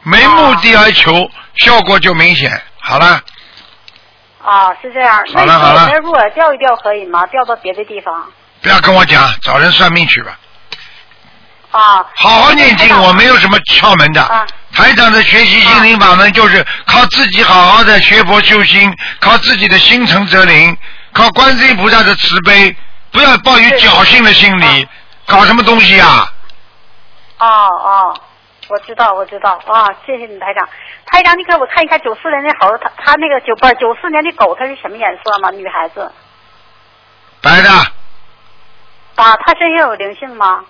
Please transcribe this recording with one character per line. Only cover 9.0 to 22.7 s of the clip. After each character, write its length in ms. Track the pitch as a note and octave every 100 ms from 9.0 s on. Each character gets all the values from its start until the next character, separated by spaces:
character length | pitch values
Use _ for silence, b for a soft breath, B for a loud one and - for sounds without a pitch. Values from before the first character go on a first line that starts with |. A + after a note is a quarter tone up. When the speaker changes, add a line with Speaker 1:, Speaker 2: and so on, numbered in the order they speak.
Speaker 1:
讲， 180 | F3+ D3+ C3+ -
找 160 | - C3
人 120 | E3
算 180 | F#3 F3+
命 160 | E3+ D#3+
去 160 | B2
吧。 160 | G#2+ - _ - - B B B B _ _ _ _ _ _
Speaker 2:
啊。 340 | A3+ G#3+ G3 F3+ -
Speaker 1:
好 140 | G#3+
好 240 | A3+ C4
念 220 | D4+ C#4 G#3+
经， 120 | - C#4+
Speaker 2:
啊。 60 |
Speaker 1:
我 100 | F#3
没 140 | F#3 A#3+
有 100 | B3+
什 140 | G3
么 100 | G3+
窍 340 | - A3 A3 F#3
门 140 | D3+
的。 80 | D#3
Speaker 2:
啊。 220 | - A3+ G#3+ - -
Speaker 1:
台 200 | - A3+
长 180 | B3+ A#3
的 100 | A3
学 160 | G#3+ A3
习 200 | A#3 G#3+
心 240 | A3 A3+
灵 160 | A3+ A3+
法 160 | G3+ F3+
门 160 | G3+
就 160 | G#3+ G#3+
是 180 | F#3+ D3+ B B
靠 200 | A#3+ B3
自 200 | - C4+
己 160 | F#3+
好 240 | A3+ F#3 F3+
好 160 | A3+
的 160 | A3+ G#3
学 240 | - G#3
佛 180 | F#3 G#3
修 220 | G3+ G#3+
心， 280 | G3 G3 G3+ F#3 B B
靠 180 | - A3+
自 180 | - F#3+
己 100 | G3+
的 100 | F#3
心 280 | F#3+ A#3+ A#3
诚 180 | F3 G3
则 180 | G3 F#3
灵， 300 | D#3 E3 E3+ B B B
靠 180 | - A3+
观 240 | F#3+ C4+ B3+
世 100 | C4
音 80 | A3+
菩 120 | G3+
萨 120 | A3+
的 140 | A3 -
慈 240 | - F3
悲， 340 | F3+ G3+ G3